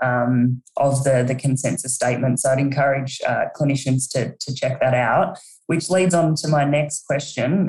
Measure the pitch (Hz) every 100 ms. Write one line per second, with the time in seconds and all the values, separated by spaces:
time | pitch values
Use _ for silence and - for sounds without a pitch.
0 | 127 123 120 127 123 123 - - 139 131
1 | 139 127 123 131 139 127 123 127 127 -
2 | 123 123 127 123 135 131 143 135 139 139
3 | 131 - 127 113 - - 143 139 139 131
4 | - 135 113 - - 127 131 131 127 127
5 | 117 135 - - - - - 160 - 185
6 | 185 175 160 156 - 151 143 147 147 -
7 | - 143 - - 123 190